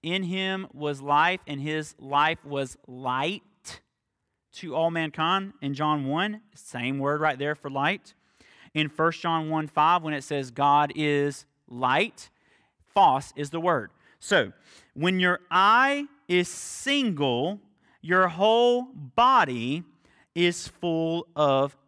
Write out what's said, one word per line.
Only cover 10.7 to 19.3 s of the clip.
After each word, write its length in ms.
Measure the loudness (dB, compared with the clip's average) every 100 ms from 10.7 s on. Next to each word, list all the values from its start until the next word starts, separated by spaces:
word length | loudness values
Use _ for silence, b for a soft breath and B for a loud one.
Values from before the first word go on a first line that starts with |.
| 4 4 0
is 500 | 0 2 0 -4 -18 _ _
light," 600 | -4 0 2 0 -6 -20 _ _ _ _ _ _
phos 480 | 4 4 4 -4 -10
is 140 | -8
the 100 | -4
word. 320 | 0 0 -2 b b b
So, 340 | 0 2 2 -6 b b b
when 260 | -2 0 2
your 220 | 2 0 _
eye 560 | 2 4 6 4 0 -6 _ -2
is 200 | 0 0
single, 1120 | -6 -14 -8 -2 0 0 0 0 0 -2 -6 _ _ b b
your 280 | 0 2 2
whole 540 | 2 2 4 4 2 -2
body 880 | -14 -6 2 6